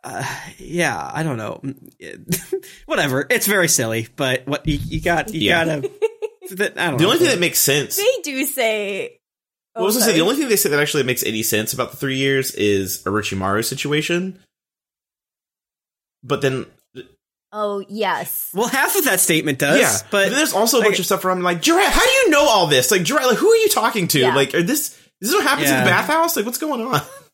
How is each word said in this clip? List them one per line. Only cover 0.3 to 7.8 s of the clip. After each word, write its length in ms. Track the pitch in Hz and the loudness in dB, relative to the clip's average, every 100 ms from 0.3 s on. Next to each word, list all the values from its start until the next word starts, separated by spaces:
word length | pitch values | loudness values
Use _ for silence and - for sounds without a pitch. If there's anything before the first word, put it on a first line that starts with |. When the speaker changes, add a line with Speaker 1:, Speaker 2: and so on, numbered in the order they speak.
| 139 - - | -10 -14 -18
Speaker 1:
yeah, 500 | 123 170 160 98 71 | -10 -2 -2 -2 -6
I 100 | - | -6
don't 140 | 160 120 | -4 -4
know. 240 | 107 - 135 - - _ 85 - - | -6 -8 -10 -12 -18 _ -18 -16 -8
<laughs> 580 | 170 - 381 - - - | -8 -6 -8 -8 -20 -4
Whatever. 400 | 285 147 131 143 | -2 0 0 0
It's 180 | 240 - | -2 0
very 200 | 202 165 | 2 2
silly, 380 | - 113 113 113 - | 2 0 -2 -6 -4
but 280 | 135 127 - | -2 -2 -4
what 220 | 143 - | -4 -2
you, 100 | 147 160 | -4 -4
you 160 | 160 | -4
got, 320 | 165 170 151 | 0 -2 -2
you 60 | 185 | -2
Speaker 2:
Yeah. 240 | 185 170 165 | 2 2 2
Speaker 1:
gotta, 160 | 156 370 - 440 - | -2 -6 -4 -6 -4
Speaker 3:
<laughs> 340 | 427 - 370 190 | -12 -12 -16 -4
Speaker 1:
that, 200 | 208 - | -4 -2
I 120 | 175 | -2
don't 80 | 143 | 2
Speaker 2:
The 60 | |
Speaker 1:
know. 60 | 175 | 2
Speaker 2:
only 100 | 311 | 4
thing 100 | 339 | 2
that 100 | 208 | 2
makes 200 | 170 - | 0 0
sense 360 | - 143 | 2 0